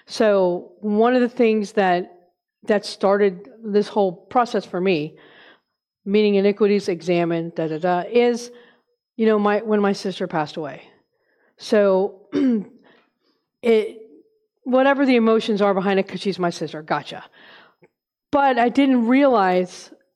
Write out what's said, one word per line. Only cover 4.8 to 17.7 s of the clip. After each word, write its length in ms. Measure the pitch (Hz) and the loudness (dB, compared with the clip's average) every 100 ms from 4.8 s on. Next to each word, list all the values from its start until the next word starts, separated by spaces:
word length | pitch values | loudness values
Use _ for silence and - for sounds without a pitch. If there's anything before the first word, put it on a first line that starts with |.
me, 360 | 190 170 151 - - - - _ _ _ _ _ 202 | 0 -2 -4 -12 -20 -20 -20 _ _ _ _ _ -2
meaning 300 | 208 208 202 | 2 2 2
iniquities 540 | 202 202 208 202 196 | 0 2 2 0 -2
examined, 680 | 170 165 175 170 170 165 165 | -6 -2 -2 0 -4 -6 -6
da, 120 | 160 | -6
da, 100 | 156 | -4
da, 260 | 180 180 202 | -2 -2 -2
is, 420 | 233 240 233 - - - _ _ _ _ - | 0 0 -2 -8 -20 -20 _ _ _ _ -2
you 100 | 220 | 0
know, 120 | 214 | 2
my, 200 | 208 208 | 2 0
when 180 | 220 214 | 0 0
my 140 | 202 | 0
sister 340 | 196 196 175 185 | -2 -6 -8 -6
passed 300 | 170 151 - | -6 -6 -8
away. 240 | 147 127 - _ _ _ _ _ _ _ | -12 -14 -20 _ _ _ _ _ _ _
So 680 | - 214 202 190 196 - _ | 0 2 4 2 0 -6 _
<clears throat> 1300 | 285 269 226 - - _ _ _ _ _ _ _ _ | -2 0 0 -4 -16 _ _ _ _ _ _ _ _
it, 400 | 233 220 208 - - - _ _ _ _ | 0 0 0 -10 -20 -20 _ _ _ _
whatever 420 | 269 254 269 269 269 | -2 2 2 2 2
the 100 | 247 | 4
emotions 460 | 226 220 214 202 | 4 2 0 0
are 120 | 202 | 0
behind 260 | 190 196 190 | 0 0 0
it, 80 | 190 | -2
'cause 120 | 185 | -6
she's 180 | 202 185 | -6 -4
my 100 | 180 | -4
sister, 320 | - 156 156 | -4 -10 -10
gotcha. 420 | 156 147 - - - _ - - - | -6 -6 -6 -16 -20 _ -20 -20 -20